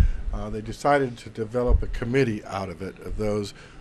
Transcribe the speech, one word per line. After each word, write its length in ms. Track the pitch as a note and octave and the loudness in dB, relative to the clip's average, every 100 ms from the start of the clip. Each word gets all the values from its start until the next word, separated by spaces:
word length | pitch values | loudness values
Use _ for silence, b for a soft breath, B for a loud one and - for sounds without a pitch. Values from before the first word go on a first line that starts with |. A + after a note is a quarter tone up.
| B B B | B B B
uh, 160 | G#2 G#2+ | -4 -6
they 100 | G#2+ | -8
decided 560 | A2 G#2+ C#3+ C#3+ C3 A#2 | -8 -2 4 4 2 -4
to 120 | A2 | -12
develop 520 | A2+ A2 B2 B2 A#2 | -8 -4 0 4 4
a 40 | A2 | 4
committee 560 | - A#2 C3 A#2+ G#2+ | -4 0 2 2 0
out 240 | - F#2+ F#2+ | -6 -6 -6
of 140 | E2 | -8
it 160 | F#2+ - | -12 -10
of 160 | F#2 F#2+ | -8 -4
those 380 | G#2+ G#2 G2+ - B B | -2 -2 -4 -10 B B